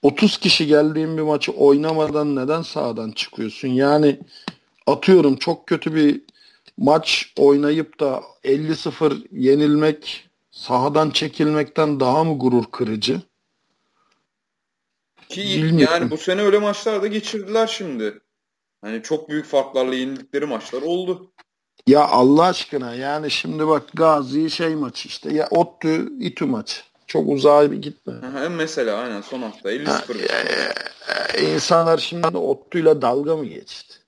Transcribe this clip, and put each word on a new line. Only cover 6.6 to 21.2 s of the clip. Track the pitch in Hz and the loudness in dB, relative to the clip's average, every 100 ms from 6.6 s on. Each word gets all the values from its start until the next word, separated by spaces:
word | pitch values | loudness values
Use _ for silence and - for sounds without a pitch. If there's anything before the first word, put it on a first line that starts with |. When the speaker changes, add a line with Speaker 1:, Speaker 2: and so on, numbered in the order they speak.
| _ - | _ -2
Speaker 1:
maç | 135 156 160 - - - | 2 4 2 -4 -4 2
oynayıp | 139 143 147 156 - _ | 4 6 2 0 -2 _
da | 147 131 - _ | -4 -4 -10 _
elli | 131 139 156 156 | -2 -2 0 -4
sıfır | 170 - 156 139 - | -6 -2 0 -2 -8
yenilmek, | - 127 143 147 147 156 151 - - _ _ _ | -2 4 4 4 4 2 0 -8 -14 _ _ _
sahadan | - - 127 135 147 156 | -20 -4 -2 0 2 0
çekilmekten | 131 156 - 156 151 147 - 156 143 | 0 -4 -2 0 0 -2 0 0 2
daha | 131 143 | 2 2
mı | 160 147 | 2 2
gurur | 127 123 110 | 2 2 0
kırıcı? | - 113 110 107 160 - _ _ _ _ _ _ _ _ _ _ _ _ _ _ _ _ _ _ _ _ | -6 -6 -4 -4 -4 -6 _ _ _ _ _ _ _ _ _ _ _ _ _ _ _ _ _ _ _ _
Speaker 2:
Ki | 185 | -10
Speaker 1:
Bilmiyorum. | 202 156 156 165 139 | -4 -2 2 4 4
Speaker 2:
yani | 170 165 | 4 0
bu | 156 | -4
sene | - 185 | -2 0
öyle | 208 208 | 4 4
maçlar | 208 202 - 214 | 2 -2 -4 -2
da | 202 | -2
geçirdiler | 214 214 220 196 220 220 | -4 -6 -8 -4 -2 -2
şimdi. | - 185 127 107 104 _ _ _ _ _ _ | -4 -8 -6 -6 -8 _ _ _ _ _ _
Hani | 104 113 | -12 -12
çok | 110 151 156 | -6 -6 -4
büyük | 151 147 | -8 -2
farklarla | 143 135 131 131 | -2 -2 -2 -2
yenildikleri | 131 127 135 - 143 147 | -2 -6 -10 -8 -6 -6
maçlar | 113 - 123 | -8 -8 -8
oldu. | 147 175 185 180 | -4 -4 -4 -8